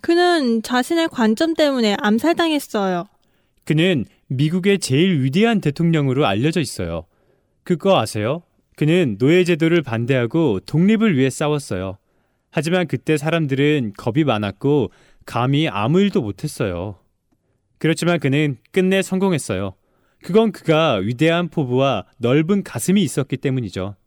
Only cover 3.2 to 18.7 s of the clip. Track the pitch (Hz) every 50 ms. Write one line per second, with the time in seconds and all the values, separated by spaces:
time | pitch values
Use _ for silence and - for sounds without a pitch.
3.2 | _ _ _ _ _ _ _ _ _ - 156 151 170 190 180 135 95 - _ _
4.2 | _ _ 135 123 147 156 170 190 175 202 202 196 - - 131 139 175 196 180 139
5.2 | 127 135 131 185 220 233 233 196 - 151 139 - 170 170 165 156 143 135 123 135
6.2 | 151 104 98 101 127 156 160 185 139 - - - 92 82 82 82 80 _ _ _
7.2 | _ _ _ _ _ _ _ _ _ - 180 151 - 196 190 147 113 107 - 110
8.2 | 104 117 147 175 _ _ _ _ _ _ _ - 151 147 165 185 175 127 101 95
9.2 | 123 139 165 185 185 170 175 151 165 160 170 175 151 127 117 113 120 120 139 127
10.2 | 120 117 - 165 165 135 101 92 _ - - 151 180 202 226 208 226 220 165 127
11.2 | 131 131 - - 160 147 151 147 139 - 104 90 95 95 92 _ _ _ _ _
12.2 | _ _ _ _ _ _ - 170 143 165 180 185 180 147 - 123 _ - 156 147
13.2 | 143 160 160 165 160 131 135 131 143 147 151 147 120 104 - - - 120 107 143
14.2 | 160 139 113 104 104 98 98 _ - 139 147 147 110 87 _ _ _ _ _ _
15.2 | - - - 117 123 127 139 143 160 147 92 101 104 120 156 185 202 202 - 208
16.2 | 127 101 98 - - 147 - - 135 98 87 85 90 107 98 _ _ _ _ _
17.2 | _ _ _ _ _ _ _ _ _ _ _ _ - 156 160 - 170 165 175 160
18.2 | - 139 131 147 156 147 131 - _ _